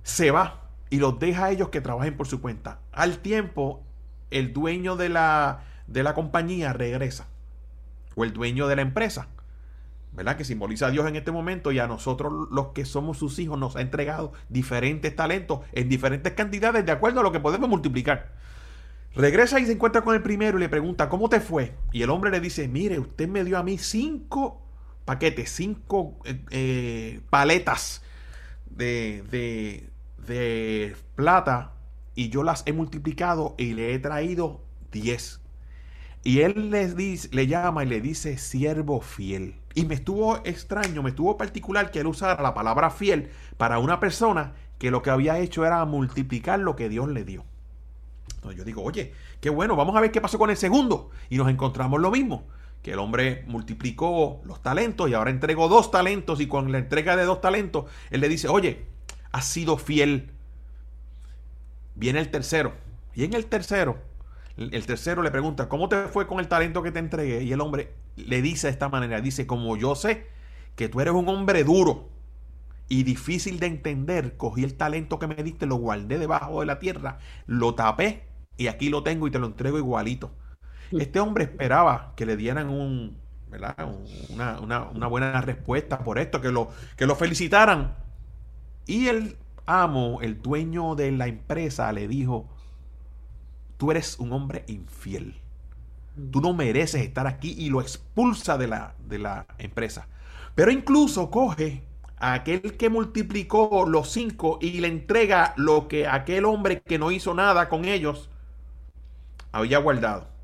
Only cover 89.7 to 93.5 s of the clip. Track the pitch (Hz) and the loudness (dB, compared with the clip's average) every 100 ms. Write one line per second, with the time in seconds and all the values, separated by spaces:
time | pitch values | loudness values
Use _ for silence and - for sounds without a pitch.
89.7 | 185 170 135 120 120 117 101 127 151 160 | 4 6 4 0 -2 -4 -4 -2 0 0
90.7 | 170 165 147 139 135 123 110 - 156 156 | -2 -2 0 0 0 -2 -4 -4 -2 -2
91.7 | 131 113 104 104 135 127 117 - - - | -2 -2 -2 -2 -2 0 -2 -6 -16 -16
92.7 | - - - - - - - - | -16 -18 -16 -16 -16 -16 -16 -16